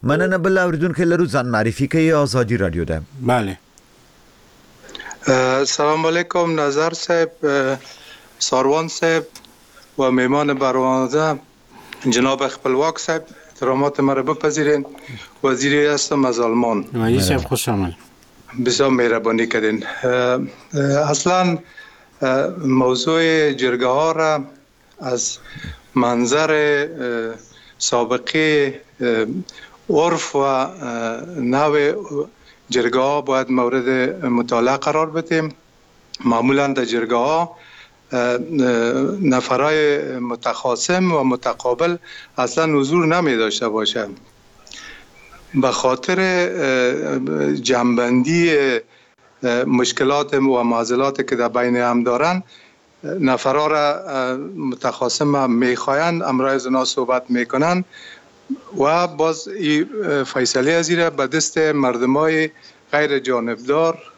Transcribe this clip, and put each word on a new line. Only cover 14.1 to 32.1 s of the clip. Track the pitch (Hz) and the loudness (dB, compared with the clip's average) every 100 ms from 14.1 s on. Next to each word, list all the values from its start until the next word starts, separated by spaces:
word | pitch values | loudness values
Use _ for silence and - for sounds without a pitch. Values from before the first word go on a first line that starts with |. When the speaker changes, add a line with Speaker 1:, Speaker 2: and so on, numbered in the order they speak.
| 135 | 2
Speaker 3:
بپذیرین. | 131 151 156 147 147 147 139 - - 120 - - | -2 -2 -2 0 0 0 -2 -14 -18 -18 -18 -4
وزیری | 139 123 139 147 147 | -2 0 2 2 2
هستم | 143 - 147 131 | 2 0 0 2
از | 117 | 2
آلمان. | 117 117 120 107 - | 2 2 2 0 -2
Speaker 2:
وزیر | 123 113 117 | -2 2 2
صاحب، | 95 139 | 2 0
خوش | - 127 - | 0 -2 0
آمد. | 107 92 85 - - - - - 120 123 | -2 -2 -6 -20 -20 -20 -20 -20 -4 -2
Speaker 3:
بسیار | 120 135 | 2 2
مهربانی | 127 120 113 107 113 113 | 4 2 2 0 0 0
کردین. | 117 107 107 - - | 0 0 -2 -6 -4
اه، | 127 | -2
اه، | 123 123 127 135 - - 143 139 139 151 | 0 0 0 -4 -10 -10 -2 0 2 2
اصلاً، | 147 - 180 180 170 - - - - - _ | 0 2 2 2 0 -6 -20 -20 -20 -20 _
اه، | 135 131 - 180 147 | -2 0 0 -2 0
موضوع | 131 127 127 156 160 165 160 151 | 2 2 2 0 2 2 2 2
جرگه | 131 127 120 127 | 2 0 0 0
ها | 131 160 | 2 2
را | 160 156 151 139 - _ _ _ - | 2 0 0 -4 -14 _ _ _ -12
از | 135 123 - - - - - - - - | -4 -4 -4 -8 -14 -16 -14 -16 -6 -2
منظر، | 120 120 120 139 156 | 0 0 2 2 2
اه، | 156 151 143 147 165 123 117 113 113 - - - - | 2 2 0 -2 -6 -6 -4 -6 -10 -18 -20 -20 -8
سابقه، | - 123 113 123 - 156 156 151 139 131 - _ | -2 0 0 -2 -2 0 2 2 0 -4 -18 _
اه، | 123 113 110 160 180 - - - - | -2 0 -2 -4 -10 -16 -20 -20 -2
عرف | 160 170 165 - 147 | 2 2 0 -2 0
و، | |
اه، | 139 135 131 - 127 117 113 113 160 175 | 0 0 -2 -6 -10 -6 -6 -6 -10 -6
نوع | 120 131 151 147 143 190 190 | -2 2 2 2 2 -2 -6